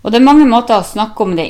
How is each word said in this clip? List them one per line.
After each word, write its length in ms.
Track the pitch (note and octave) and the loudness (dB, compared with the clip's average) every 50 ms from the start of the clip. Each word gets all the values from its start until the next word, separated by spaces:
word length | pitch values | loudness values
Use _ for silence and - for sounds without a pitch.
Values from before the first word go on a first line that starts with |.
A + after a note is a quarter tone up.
| - | -8
Og 80 | - | -2
det 80 | A3 A#3+ | 0 2
er 80 | C4 C#4 | 4 4
mange 180 | C#4+ D4+ D4+ | 4 4 4
måter 300 | C4 A3+ A#3 - - A3+ G3 | 4 2 0 0 0 -2 -2
å 80 | F3 | -2
snakke 380 | - - G#3 G#3+ A3 G#3+ - G#3+ | -4 -6 -8 -8 -6 -6 -6 -6
om 100 | G3 F3+ E3 | -4 -4 -6
det 100 | D#3+ - | -6 -6